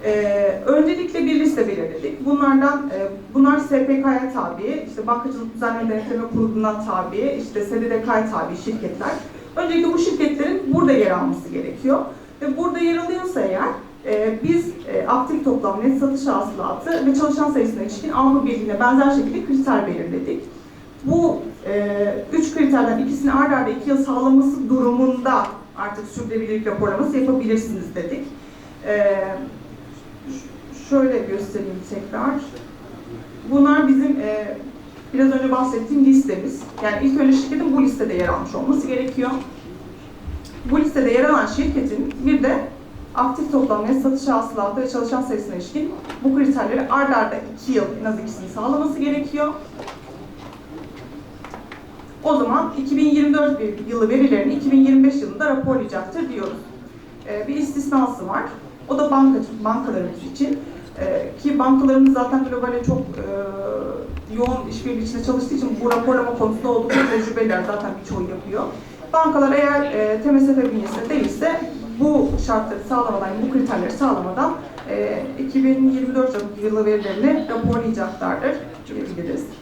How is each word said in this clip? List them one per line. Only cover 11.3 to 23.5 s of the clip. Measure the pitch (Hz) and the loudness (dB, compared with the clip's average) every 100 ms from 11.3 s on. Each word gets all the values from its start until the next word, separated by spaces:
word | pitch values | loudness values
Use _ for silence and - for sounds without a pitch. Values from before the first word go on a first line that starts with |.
| 180 - | -2 -6
gerekiyor. | 90 - - 262 277 - - - - | -8 -6 -4 0 2 0 -12 -18 -6
Ve | 294 320 | -4 -2
burada | 349 349 | -2 2
yer | 339 339 | 0 0
alıyorsa | 339 349 370 370 | -2 -4 -4 -2
eğer, | - 185 - - - - - | 0 0 -2 -6 -14 -12 -2
e, | 214 220 220 | 0 0 0
biz, | 311 339 330 - - | 2 2 0 -8 -4
e, | - - | -2 2
aktif | 254 - 294 | 0 0 0
toplam | 269 240 208 196 | 0 0 0 0
net | 254 269 | 2 2
satış | 277 269 277 | 0 0 0
hasılatı | - 214 202 185 - 330 320 269 | 0 -2 -4 -6 -4 -2 2 2
ve | 277 | 4
çalışan | 294 302 294 | 2 2 2
sayısına | 269 220 - | 2 0 -2
ilişkin | 220 - 302 | -6 -6 -2
Avrupa | 254 269 277 247 | 4 6 4 2
Birliği'ne | 226 214 202 | -2 -2 2
benzer | 247 269 277 | 6 6 6
şekilde | 277 - - - | 4 0 -2 0
kriter | 269 - - - | 2 2 0 0
belirledik. | 170 170 175 - - - - - - - - | -4 -4 -4 -4 -6 -8 -18 -20 -20 -20 -6
Bu, | 269 330 339 - - - - | 2 4 4 2 -6 -10 -4
e, | 202 208 202 202 - - | -2 0 0 0 -2 -2
üç | 320 302 | 0 0
kriterden | 320 277 262 226 226 | 2 4 4 4 2
ikisini | - - 277 | 0 0 2
art | 269 277 | 2 2